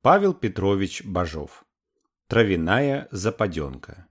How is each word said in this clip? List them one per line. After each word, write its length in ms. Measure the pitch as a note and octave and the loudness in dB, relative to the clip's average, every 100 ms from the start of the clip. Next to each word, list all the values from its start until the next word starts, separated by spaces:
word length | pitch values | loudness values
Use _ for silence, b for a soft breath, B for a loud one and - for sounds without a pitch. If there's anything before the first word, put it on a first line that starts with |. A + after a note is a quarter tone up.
| B2+ | 6
Павел 240 | G3 G3 | 4 4
Петрович 680 | - A2 G2 G2 G2 F#2 - | 0 -4 0 0 2 -2 -6
Бажов. 600 | G2+ F2+ E2+ D#2 D2 - _ _ _ _ _ _ _ | -6 -4 -4 -6 -12 -16 _ _ _ _ _ _ _
Травяная 800 | A2+ G#2+ F2 E2 A2+ C#3+ C#3 F#2+ | 2 4 2 2 2 0 -2 -6
западёнка. 960 | G2 G#2 - G#2+ D#2+ C#2+ C2 - - - | -4 -4 -2 -4 -2 -8 -10 -16 -20 -20